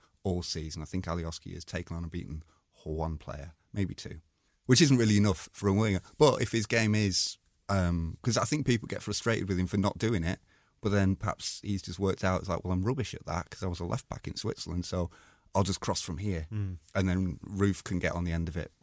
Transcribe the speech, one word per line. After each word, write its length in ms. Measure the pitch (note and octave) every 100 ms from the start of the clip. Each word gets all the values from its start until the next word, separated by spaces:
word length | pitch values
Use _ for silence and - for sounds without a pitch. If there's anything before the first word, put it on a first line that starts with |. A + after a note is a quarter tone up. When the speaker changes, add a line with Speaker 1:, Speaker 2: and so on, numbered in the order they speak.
| _ _
Speaker 1:
all 180 | G2 F2+
season. 400 | E2+ E2 D#2 D#2+
I 40 | D2+
think 200 | F#2+ E2+
Alioski 480 | E2+ E2 - F2+
has 120 | E2+ -
taken 300 | F2+ F2+ E2
on 80 |
and 80 | E2+
beaten 320 | F2 - D#2+ - _ _ _
one 340 | D#2 D#2 D#2+ D#2
player, 360 | - D2 D2 - _
maybe 220 | G#2 F#2+
two, 260 | - - D#2+ - _ _ _ -
which 160 | B2+
isn't 160 | D3+ B2+
really 200 | A2 G#2
enough 320 | G#2 F#2 -
for 140 | - G2+
a 60 |
winger. 280 | G2 A2 F#2+ - -
But 240 | D3 -
if 100 | A2
his 140 | A#2 G2+
game 300 | A#2 A2 G#2+
is, 420 | G2+ F2+ - - _ _ -
um, 480 | G2 F2 E2+ E2 -
'cause 160 | - A2
I 80 | -
think 200 | D3+ B2+
people 220 | A#2 -
get 160 | -
frustrated 440 | - G2+ A#2 G#2+ F#2+
with 120 | F2+
him 80 | F2+
for 100 | G2+
not 200 | G2 -
doing 260 | F2+ E2+
it, 160 | E2 - _ _ _ _
but 80 | G#2
then 240 | G2+ F#2+ F#2+
perhaps 460 | G2+ - - -
he's 180 | G2+ G2
just 180 | - F2
worked 240 | G2 - F#2
out, 160 | F#2
it's 80 | F#2
like, 140 | E2+
"Well, 100 | F#2
I'm 100 | F#2
rubbish 300 | G2 C3+ G#2+
at 120 | - -
that 240 | E2 -
'cause 140 | -
I 40 | F#2
was 120 | E2
a 60 | F2
left 240 | - -
back 180 | - -
in 80 | -
Switzerland, 500 | - - E2 F2 F2
so 240 | F#2 E2+ - - _ _ F#2+
I'll 80 |
just 160 | G2+ F#2+
cross 220 | - F#2
from 160 | - E2
here." 300 | G#2 F2 D#2+
Speaker 2:
Mm. 260 | G#2+ G2 F2 -
Speaker 1:
And 140 | G2+ F#2
then 300 | F#2 F#2 D2 -
Roofe 380 | G2 G2+ F#2
can 160 | - F2+
get 140 | F2
on 120 | F2 F2
the 60 |
end 160 | E2 E2
of 80 | E2
it 140 | - -